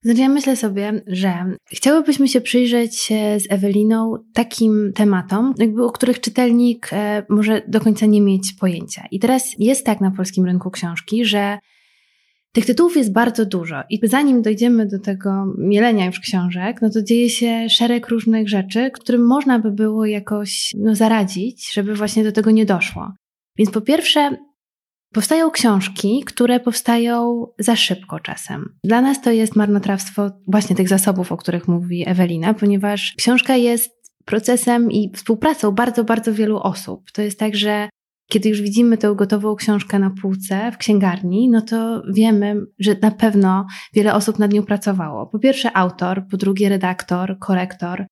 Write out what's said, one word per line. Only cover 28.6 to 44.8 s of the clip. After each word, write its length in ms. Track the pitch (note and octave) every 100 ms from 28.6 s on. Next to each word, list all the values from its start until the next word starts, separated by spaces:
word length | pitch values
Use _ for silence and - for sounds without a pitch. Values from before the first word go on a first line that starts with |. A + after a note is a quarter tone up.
| - _
Dla 160 | F#3+ A3+
nas 200 | C4 C4+
to 100 | A#3+
jest 260 | A3+ A3 G#3+
marnotrawstwo 720 | G#3 G3+ G3 F#3+ - - G3+ F#3+ -
właśnie 280 | G#3 G3 F3+
tych 120 | F#3
zasobów, 440 | F#3+ G3 F#3 F3
o 40 | E3
których 320 | - F3 F3
mówi 400 | F3 F3 F3 -
Ewelina, 460 | F3+ F3+ E3 E3
ponieważ 600 | G#3+ G#3 G3+ G3+ G3+ - -
książka 380 | - B3 - C4
jest 460 | A#3+ A#3 B3+ _ _ _
procesem 680 | - G#3+ G#3+ B3 A#3+ A#3+ A#3+
i 200 | G#3+ G3
współpracą 580 | - - A3 D4+ D#4 G#3+
bardzo, 320 | G3+ B3 A#3
bardzo 300 | A3+ A#3 A3+
wielu 240 | G#3+ G#3+ G#3+
osób. 520 | F#3+ - - F#3 _
To 100 | -
jest 160 | G#3 G3
tak, 180 | G#3+ G3+
że 320 | G#3 G#3 G#3 _ _ _ _
kiedy 160 | - G#3+
już 140 | G#3
widzimy 360 | G#3 G#3 A#3+ A3
tę 160 | G#3 G3+
gotową 380 | G3+ G#3 G#3
książkę 440 | G#3 - G#3 - G3+
na 120 | F#3+
półce 600 | F#3+ G3 F#3+ F#3+ G3 A3+
w 60 | A#3
księgarni, 720 | - G#3 F#3+ F#3 F#3 F#3+ B3+
no 140 | A3+
to 400 | A3 A3+ A3+ A3+ -
wiemy, 420 | G3 A3+ G#3 G3+ G#3 - _
że 180 | G3+ G3+
na 80 | G#3+
pewno 560 | G#3+ A3+ G3+ F#3+ F#3+ F#3+ - -
wiele 200 | G#3+ G#3
osób 240 | G3+ G3+ G#3
nad 140 | G#3
nią 100 | G#3
pracowało. 640 | G3+ G#3